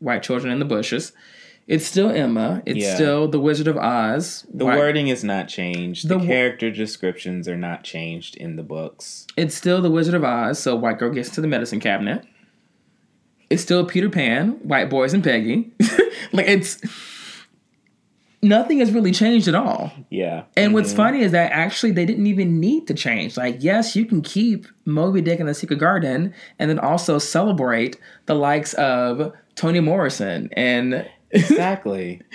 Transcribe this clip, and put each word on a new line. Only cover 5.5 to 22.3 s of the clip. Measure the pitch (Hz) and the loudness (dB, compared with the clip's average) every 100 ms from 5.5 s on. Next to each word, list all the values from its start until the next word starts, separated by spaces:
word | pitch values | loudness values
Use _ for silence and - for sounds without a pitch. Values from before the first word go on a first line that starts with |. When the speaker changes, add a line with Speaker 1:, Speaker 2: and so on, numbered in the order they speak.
| - 90 87 90 87 | -6 -4 -4 -6 -4
Speaker 2:
The | 156 | -2
Speaker 1:
The | 185 | 0
w- | 175 | 2
Speaker 2:
character | 127 123 120 113 | 2 0 -2 -4
descriptions | 104 107 - 92 87 92 90 87 | -4 -8 -4 -6 -4 -6 -8 -6
are | 87 | -6
not | 87 85 | -6 -8
changed | - 82 82 82 - - | -10 -10 -10 -10 -14 -14
in | 82 80 | -12 -10
the | |
books. | 80 78 80 - - - - - | -10 -10 -10 -12 -18 -18 -10 -4
Speaker 1:
It's | 165 | -2
still | - 180 180 | -2 0 2
The | 175 | 4
Wizard | 160 160 | 2 2
of | 175 | 2
Oz, | 139 120 113 147 | 0 0 0 -2
so | 139 117 | -2 0
white | 117 110 | 0 0
girl | 120 | -2
gets | 123 120 | -2 -6
to | - | -4
the | 156 | -2
medicine | 127 117 104 | -2 -2 -2
cabinet. | 113 107 104 185 - _ _ _ _ _ _ _ _ _ _ _ - | 0 0 -2 -4 -8 _ _ _ _ _ _ _ _ _ _ _ -4
It's | 175 | -2
still | - 180 175 | 0 0 2
Peter | 180 202 | 0 0
Pan, | 175 127 123 196 277 | 0 0 0 0 -2
white | - 139 113 | -2 -2 0
boys | 135 131 | 0 2
and | 190 | 2
Peggy. | 160 117 110 185 233 - | 2 2 0 -2 -2 0
<laughs> | 226 - 466 - - | 2 2 0 -2 -4
Like, | 190 190 | 0 4
it's, | 196 - - - - - - - - - _ _ _ _ _ _ _ _ _ | 4 2 -6 -12 -12 -18 -18 -20 -20 -20 _ _ _ _ _ _ _ _ _
nothing | 202 214 247 294 | 6 6 4 4
has | 233 | 4
really | 220 196 | 4 4
changed | 180 220 233 180 | 4 4 4 4
at | |
all. | 170 262 - - - - | 2 2 -2 -6 -12 -10
Speaker 2:
Yeah. | 95 87 82 - - | -4 -4 -4 -4 2
Speaker 1:
And | 208 | 4
what's | 214 202 | 4 2
Speaker 2:
Mm-hmm. | 202 | 2
Speaker 1:
funny | 220 277 | 2 4
is | 208 | 2
that | 170 165 | 4 2
actually | 151 175 - 233 | 2 -2 0 0
they | 175 | 2
didn't | 175 220 | 2 2
even | 208 | 0